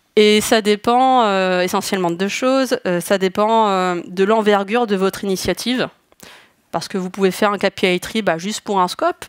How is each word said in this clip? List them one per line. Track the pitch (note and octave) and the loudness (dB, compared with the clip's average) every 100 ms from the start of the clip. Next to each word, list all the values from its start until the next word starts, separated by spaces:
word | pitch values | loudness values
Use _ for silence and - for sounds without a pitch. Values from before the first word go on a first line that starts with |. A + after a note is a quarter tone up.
| _ - | _ 2
et | G#3+ G#3+ | 4 4
ça | - A3+ | 2 2
dépend, | G#3 G#3 A#3 A#3+ C4 B3+ | 2 0 0 2 4 4
euh, | A3 F#3+ F#3 F3+ | 2 2 0 0
essentiellement | F3+ G3+ - G3 F3+ | 0 -2 -2 -2 -2
de | E3+ | -2
deux | G3 | -4
choses. | - B3+ C4+ C4 C4 F#3+ | -2 0 0 0 -2 -2
Euh, | F3 | -2
ça | - G3 | 0 0
dépend, | F#3+ F#3 G#3 A3+ G#3+ | 0 0 2 2 2
euh, | F#3+ F#3 F3 - | 2 0 -4 -6
de | F3+ | -2
l'envergure | G3 A3 G#3 G3+ G3 A#3 A#3 | 2 2 4 2 2 -2 0
de | G3 | 0
votre | F#3+ - | -2 -2
initiative. | G3+ F#3 - F3+ A3+ B3 D3 - _ _ - - _ _ _ | -4 -4 -2 -4 -4 -4 -4 -8 _ _ -20 -20 _ _ _
Parce | E3+ - | -8 -6
que | G3 | -6
vous | F#3 | -6
pouvez | F#3+ F#3+ | 0 0
faire | F3+ G#3+ | 2 0
un | G3 | 0
K | G3 | -2
P | - F#3+ | 0 0
I | F3+ | 0
tree, | - A3 | -2 -4
bah, | F#3+ E3 | -2 -2
juste | F#3 G#3+ | -4 -8
pour | - G3 | -4 0
un | F3+ | 0
scope, | - E4 F4 | 0 -4 -4